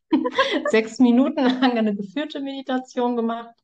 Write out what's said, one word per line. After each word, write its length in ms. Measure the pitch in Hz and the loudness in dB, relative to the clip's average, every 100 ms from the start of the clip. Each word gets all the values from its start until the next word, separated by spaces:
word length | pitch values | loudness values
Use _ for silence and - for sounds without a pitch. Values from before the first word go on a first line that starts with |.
| _ | _
<laughs> 560 | 311 494 494 554 330 - | 0 0 -2 0 -2 0
sechs 320 | 220 220 - | 0 0 2
Minuten 420 | 247 240 294 311 254 254 | 4 6 4 2 0 2
lang 180 | 262 233 | 0 2
eine 160 | 214 208 | 0 -2
geführte 440 | 202 285 302 294 | -6 -6 -6 -8
Meditation 760 | 277 269 269 262 254 262 240 240 | -8 -8 -6 -6 -4 -4 -2 0
gemacht. 380 | 226 233 233 _ | -2 -4 -10 _